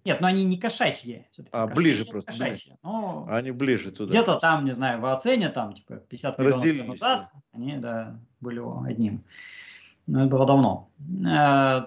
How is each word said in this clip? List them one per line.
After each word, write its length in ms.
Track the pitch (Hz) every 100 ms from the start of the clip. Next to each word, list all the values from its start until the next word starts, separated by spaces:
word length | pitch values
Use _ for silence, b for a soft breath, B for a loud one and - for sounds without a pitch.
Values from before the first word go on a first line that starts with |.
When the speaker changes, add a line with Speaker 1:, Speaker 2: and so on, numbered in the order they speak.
| 190
Speaker 1:
Нет, 160 | 147
но 60 | 180
они 160 | 190
не 140 | 190 180
кошачьи, 680 | 226 - 190 135 120 117 -
все-таки 300 | - - 120
Speaker 2:
А, 60 | 113
Speaker 1:
кошачьи 120 | -
Speaker 2:
ближе 260 | 165 110 110
Speaker 1:
это 60 |
Speaker 2:
просто, 120 | 104
Speaker 1:
кошачьи, 500 | - 113 139 95 -
Speaker 2:
ближе. 40 | 67
Speaker 1:
но 400 | 175 220 196 76 -
Speaker 2:
Они 240 | 110 131
ближе 400 | 123 135 110 98
туда. 200 | 92 104
Speaker 1:
где-то 240 | 220 226 160
там, 260 | 165 156 139
не 60 |
знаю, 300 | 120 131 117
в 40 | 127
Аацене, 440 | 131 233 254 160
там, 240 | - 104
типа, 220 | 98 - 117
пятьдесят 420 | - 123 139 -
миллионов 300 | 135 127 156 147
лет 100 | 117
Speaker 2:
Разделились, 120 | -
Speaker 1:
назад, 260 | 240 262 -
Speaker 2:
да. 80 | 143 _
Speaker 1:
они, 240 | 117 127 143
да, 420 | 120 113 113 113 - _
были 200 | 123 120
о-, 240 | 120 123
одним. 400 | 127 113 110 110 B B B B B B B B -
Но 140 | 135 135
это 60 |
было 140 | 131 135
давно. 440 | 139 113 95 - _
Э, 840 | 147 185 180 156 143 139 135 131